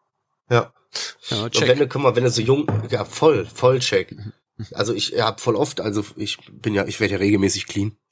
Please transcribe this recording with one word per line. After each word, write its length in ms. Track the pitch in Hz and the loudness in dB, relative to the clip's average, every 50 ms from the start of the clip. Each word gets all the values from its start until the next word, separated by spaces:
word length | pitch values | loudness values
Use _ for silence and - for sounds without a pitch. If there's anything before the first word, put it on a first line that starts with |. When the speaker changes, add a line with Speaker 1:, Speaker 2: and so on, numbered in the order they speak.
| _ _ _ _ _ _ _ _ _ _ | _ _ _ _ _ _ _ _ _ _
Speaker 1:
Ja. 240 | 123 117 113 - _ _ _ _ - - - - - _ - - | 2 2 2 2 _ _ _ _ -12 -10 -10 -10 -12 _ -10 -8
Speaker 2:
Ja, 140 | 127 107 107 | -6 -4 -4
Speaker 1:
Und 80 | 117 | -2
Speaker 2:
check. 160 | - - - 127 | 0 0 4 4
Speaker 1:
wenn 100 | 127 139 | 4 4
du, 80 | 147 131 | 4 0
guck 140 | - 143 | 0 2
mal, 140 | 143 165 160 | 2 4 4
wenn 80 | - - | 4 2
du 60 | 123 | 2
so 120 | 120 123 | 2 0
jung, 260 | 110 117 135 143 147 - 101 107 107 - | 2 2 2 2 2 0 -2 -2 -2 -2
ja, 160 | - 107 101 | -4 -4 -4
voll, 400 | - - - - 160 147 107 87 - | -6 -4 2 4 4 4 4 0 -4
voll 280 | - - - 127 131 127 | -6 2 4 4 4 4
check. 360 | 127 - - 95 92 - - - 101 107 - _ _ _ _ _ 107 - - | 0 0 0 0 -2 -2 -10 -14 -14 -14 -16 _ _ _ _ _ -16 -14 -6
Also 200 | - 104 113 113 | -4 -2 -2 -2
ich 200 | 101 101 - - - | -2 -4 -4 -2 0
hab 220 | 113 113 110 - | 0 0 -2 -2
voll 140 | - 123 110 | -2 -2 0
oft, 260 | 104 143 143 - - | 0 -2 -4 -4 -6
also 220 | 90 110 101 107 104 - - | -6 -4 -2 -4 -4 -6 -8
ich 220 | - 107 101 - - - - | -10 -8 -8 -8 -10 -12 -20
bin 240 | - - - 113 107 | -20 -8 -6 -2 0
ja, 100 | 98 98 | 0 -2
ich 140 | - - - | -2 -2 -2
werd 100 | 110 98 | -2 0
ja 60 | 98 90 | 0 0
regelmäßig 480 | 95 101 104 98 98 98 - - - - | 2 2 4 4 4 2 0 -2 -6 -6
clean. 260 | - 104 101 107 - _ _ _ | -4 -4 -4 -4 -4 _ _ _